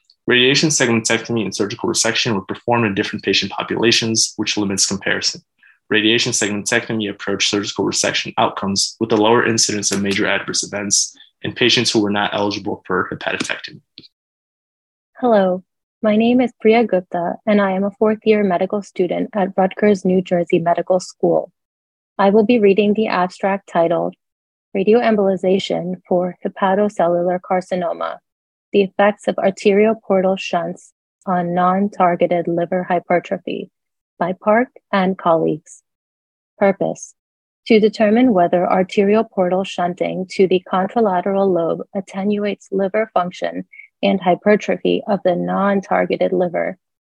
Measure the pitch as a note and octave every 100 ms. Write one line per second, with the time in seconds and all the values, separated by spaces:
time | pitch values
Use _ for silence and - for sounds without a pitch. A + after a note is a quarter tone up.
0 | _ _ - B2 B2 C#3 D#3+ D3 B2 A#2
1 | A2 A2+ - A#2 G2 - G2+ - G2 G#2+
2 | A2+ A2+ B2 G2+ - G2 - A#2+ A2 G2
3 | G#2 G#2 - G2 G2 - - - A#2+ -
4 | A2+ A2 - - G#2+ - G2 F#2+ - G2
5 | - F#2+ - F2 _ _ _ _ - G#2+
6 | G#2+ A#2+ B2+ A#2 G#2 G#2 F#2+ A#2+ - A2+
7 | G2+ F#2+ - F#2+ - G#2 G2+ - G2+ G2
8 | G#2 - - - A2+ - G2 G2 - -
9 | A2+ A2 G#2+ A#2+ - A2+ - G#2 G2+ G2+
10 | G2 G2 G2+ G2 - - - G#2 G2+ -
11 | - - _ _ - - B2 B2 A2+ A#2
12 | G#2 G2+ G2+ G#2 G#2 G2+ G2 G2 - F2+
13 | F2+ F2+ - G2 - - - - _ -
14 | - _ _ _ _ _ _ _ _ _
15 | _ - B3 G#3+ F#3 F#3 - _ _ _
16 | G#3+ G#3+ A#3 B3 A#3+ - A3 A3+ G#3+ F#3
17 | F3+ F3 E3+ - - G#3 G3 F#3+ G3 G3
18 | G#3+ A3 A3 G#3 G3+ E3+ F#3 G#3 G3 -
19 | F3 F3 - G#3 F#3 F#3+ F#3+ - G#3 G3
20 | F#3 F#3 F#3 F3+ E3+ F3+ E3+ E3+ E3+ F#3
21 | - - F3 E3 - _ _ _ _ _
22 | _ - G3+ G#3 G#3+ B3 G3+ G3 G#3 G#3
23 | A3 F#3 F3+ - G3 G3 - F3 E3+ E3
24 | F3 - _ _ _ _ _ G3 F#3+ A#3
25 | A#3 G#3+ G3 F#3 F#3 F#3+ - E3+ F3 F3+
26 | - F3+ F3+ F3 G3+ - F#3+ F#3+ G#3 G#3
27 | E3+ F3 F3 F3+ - F#3 F3+ F#3 E3 E3+
28 | E2 - _ _ _ _ _ G3+ F#3+ -
29 | G3+ G#3 - F#3+ G3 F#3+ G#3+ G3 G#3+ A3
30 | - F#3+ F#3 F#3+ - F3 E3+ - - _
31 | _ _ - F3+ F3 F3 F3+ F#3 G3+ -
32 | F3+ F3 E3+ F3 E3+ E3+ E3+ F#3 F3+ F3
33 | - F3 - F#3 - - G3 _ _ _
34 | _ - F3 F#3 - A3 B3+ - _ G3+
35 | F#3 F#3+ F3+ E3 D#3+ D#3 - - _ _
36 | _ _ _ _ _ _ G3+ G3 D#3+ E3+
37 | - _ _ _ _ _ - A3 G#3+ -
38 | G#3+ A3 C4 F#3 F3 F3+ F3+ F#3 F#3 -
39 | G3 G#3+ - - F3+ F#3 G3 - F3 F3
40 | E3+ E3+ F#3 - F#3 F#3 - F#3+ G3 A#3
41 | G#3+ F3+ F#3 G3 G3 E3+ E3 E3+ - F#3+
42 | F#3+ G3 G3+ G#3 G#3 - - G3 F#3+ G#3+
43 | A3 F#3 F3+ - E3+ E3+ F#3 - - _
44 | G3 G3 F#3 F3 G#3 G#3 - F3+ F#3 F3
45 | G3 G3 F#3 F3 F3 F#3 G3 G3 F#3+ -
46 | F3+ F#3 F3+ F3+ F3+ E3+ E2+ F#2+ _ _